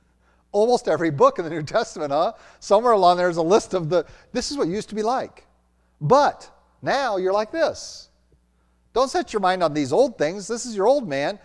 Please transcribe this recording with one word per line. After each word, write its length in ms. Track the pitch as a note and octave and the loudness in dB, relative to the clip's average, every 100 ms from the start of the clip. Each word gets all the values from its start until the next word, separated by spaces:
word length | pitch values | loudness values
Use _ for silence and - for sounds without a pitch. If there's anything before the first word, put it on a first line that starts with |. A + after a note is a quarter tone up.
| _ _ _ _ _ | _ _ _ _ _
Almost 380 | G3+ A3 A#3+ - | 0 2 2 0
every 220 | G3+ E3 | 0 0
book 280 | C#3+ F3+ F3 | 2 2 2
in 60 | E3 | -4
the 60 | |
New 120 | E3 | -8
Testament, 480 | D3 G#3+ A#3 G3 D3+ | -4 -4 -4 -6 -4
huh? 220 | C#3+ F#3+ A3 - _ | -2 -2 -4 -16 _
Somewhere 320 | - G#3 B3 | 0 2 4
along 240 | A3 F3+ F3+ | 4 4 4
there's 220 | F3+ E3+ | 2 0
a 40 | |
list 320 | E3 G#3 - | 2 2 2
of 160 | F#3 D#3 | -4 0
the, 160 | F3 D3+ - _ | -2 -2 -8 _
"This 180 | A#3+ - | -8 -6
is 60 | C#4+ | -4
what 100 | A3+ | -4
you 60 | |
used 160 | G3 - | -4 -6
to 60 | G#3 | -6
be 80 | |
like." 440 | G#3+ B3+ C#3+ - _ _ _ _ _ _ | -4 -4 -6 -14 _ _ _ _ _ _
But 480 | D3 C4 - - - _ _ _ | 2 4 4 0 -10 _ _ _
now 340 | C3+ A#3+ C4+ G3 | -4 -2 -2 -2
you're 160 | F#3 | 0
like 200 | G3+ G#3+ | 0 -2
this. 580 | D#4+ C#4 G#2 - - - _ _ _ _ _ _ _ _ | -2 -2 -4 -12 -18 -20 _ _ _ _ _ _ _ _
Don't 160 | A3+ C4 | -2 -2
set 220 | F4+ - | -2 -4
your 80 | G#3+ | -2
mind 240 | F#3 F#3 | 0 2
on 100 | E3 | 0
these 200 | D3 C3+ | 0 0
old 240 | D#3+ C4+ A3 | 2 2 0
things. 300 | D3+ G3 F#3 | -4 -4 -8
This 180 | A#3 A#3+ | -10 -8
is 100 | G#3+ | -2
your 120 | G3 | 2
old 200 | C#4+ A3 | 2 0
man. 320 | C#3 D3 G#3 | -4 -4 -6